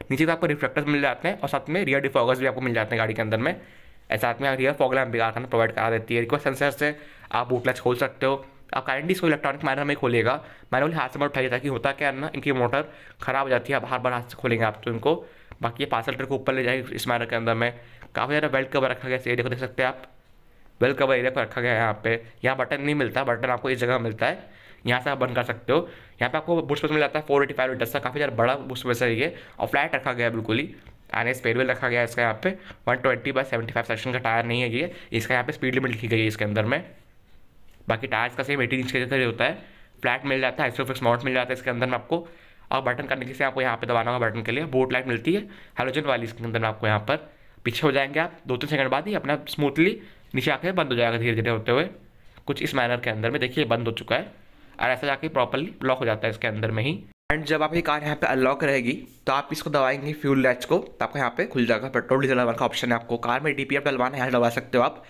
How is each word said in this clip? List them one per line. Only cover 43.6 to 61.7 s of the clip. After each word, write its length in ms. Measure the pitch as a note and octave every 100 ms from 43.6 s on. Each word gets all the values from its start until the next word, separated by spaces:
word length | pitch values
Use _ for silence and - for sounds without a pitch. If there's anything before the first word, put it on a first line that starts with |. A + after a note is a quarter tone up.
यहाँ 160 | B2+ A2+
पे 100 | A#2
दबाना 240 | A#2 A2+
होगा 160 | B2 A#2
बटन 140 | G#2+
के 80 | A2
लिए, 140 | B2 D#3
बूट 280 | C3 B2+
लाइट 140 | B2+ C3
मिलती 260 | A#2 C3
है 80 | F#3+ G3+ - - -
हैलोजन 220 | B2+ C3
वाली 220 | D3+ B2
इसके 200 | A#2 A2
अंदर 160 | A#2 A2+
में 80 | A2
आपको 200 | A2 A2
यहाँ 120 | G#2+
पर। 280 | G#2+ D3+ - - - - -
पीछे 160 | -
हो 100 | D#3
जाएंगे 280 | C#3 C#3 D3+
आप 180 | E3+ - -
दो 100 | B2+
तीन 120 | C#3
सेकंड 200 | D3 C3
बाद 180 | C3 F3
ही 60 | G3+
अपना 220 | C3+ C#3+ -
स्मूथली 500 | - C#3+ C#3+ F3 A3+ - - - C3
नीचे 160 | D#3
आके 200 | C#3 F3
बंद 180 | F#3+ D3
हो 60 | A#2+
जाएगा 220 | A#2 A2+
धीरे 180 | A#2+ A2+
धीरे 140 | A2+
होते 220 | A2+ A2+
हुए, 180 | B2 F3+ - - - - - -
कुछ 160 | C#3
इस 140 | D3+ C3+
मैनर 240 | A#2+ B2
के 100 | B2
अंदर 220 | A2 A2+
में। 80 | C#3
देखिए 240 | B2+ C#3 C3+
बंद 220 | A#2 A#2
हो 40 |
चुका 220 | A2+ G#2+ B2
है 160 | G3 - - - - -
और 100 | B2
ऐसा 180 | B2+ C#3+
जाके 200 | C3+ D#3+
प्रॉपरली 440 | C#3 B2 C#3 F3 -
लॉक 160 | C3 C3
हो 60 | A#2
जाता 220 | G#2+ A2+
है 60 |
इसके 140 | G#2+ A#2+
अंदर 240 | G#2+ G#2+
में 120 | G#2+
ही। 160 | B2 F#3 - - -
And 120 | D3+ D3
जब 180 | D#3
आपकी 180 | D3+ E3+
कार 220 | D#3+ D3
यहाँ 120 | D3 D3
पे 120 | E3+
अनलॉक 360 | C3 B2+ C#3
रहेगी 300 | D3+ C3+ A#2+ C#3+ - - -
तो 60 |
आप 160 | C3+ C#3+
इसको 180 | D#3 -
दबाएंगे 440 | C#3+ C3 C#3 C#3+
फ्यूल 280 | D3 C#3+ C3+
लैच 240 | B2+ B2 -
को, 120 | E3
तो 280 | - - A2+
आपको 140 | C#3+
यहाँ 140 | B2 -
पे 80 | G#3
खुल 180 | C3+
जाएगा 220 | A#2